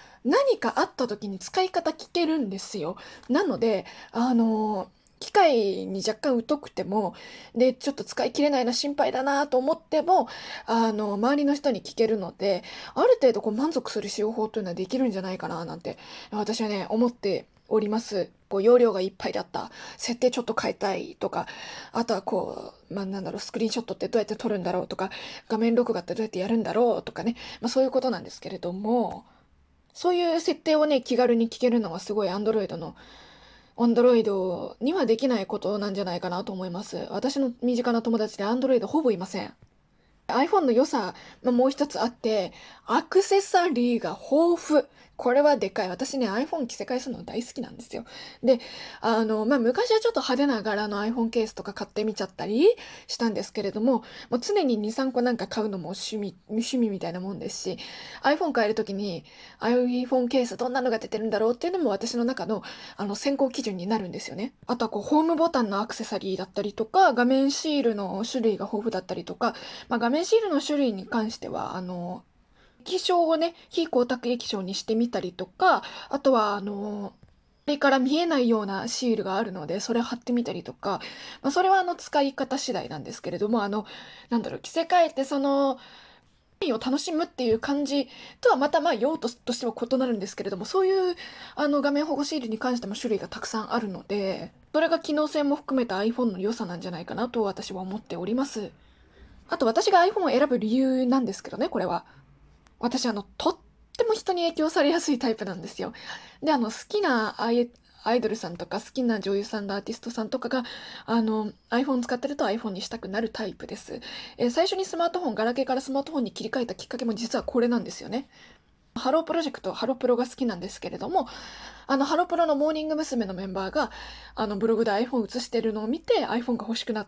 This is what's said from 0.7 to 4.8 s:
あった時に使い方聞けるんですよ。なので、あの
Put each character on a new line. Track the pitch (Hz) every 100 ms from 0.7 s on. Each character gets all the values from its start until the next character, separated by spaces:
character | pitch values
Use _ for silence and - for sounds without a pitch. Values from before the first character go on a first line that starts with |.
| -
あ |
っ | 370
た | - 240
時 | 208 208
に | 190
使 | - -
い | 370
方 | 359 339
聞 | - -
け | 349
る | 320 320
ん | 214
で | 190
す | - 208
よ。 | 156 202 - - -
な | 269
の | 392 233
で、 | 226 190 - - -
あ | 233 247
の | 240 226 214 214 202